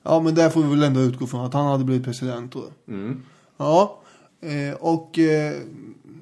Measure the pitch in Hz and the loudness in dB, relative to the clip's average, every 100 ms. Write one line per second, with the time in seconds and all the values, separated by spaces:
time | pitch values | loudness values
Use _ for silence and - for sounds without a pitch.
0 | - 160 165 160 165 160 147 143 147 131 | 0 2 4 4 4 4 2 4 4 4
1 | 131 123 123 123 127 143 143 139 131 127 | 2 -2 -6 -6 -4 -2 0 0 0 0
2 | 131 120 127 120 123 135 - - - 101 | -2 -6 -6 -8 -10 -12 -14 -18 -14 -10
3 | 104 127 - _ _ - 143 165 202 - | -8 -10 -12 _ _ -6 2 4 4 -2
4 | - - _ _ 165 147 143 143 165 165 | -20 -20 _ _ -8 -6 -6 -4 -2 -2
5 | 160 165 160 156 151 143 - - - - | -2 0 2 2 0 -6 -12 -16 -18 -20
6 | - 160 | -20 -20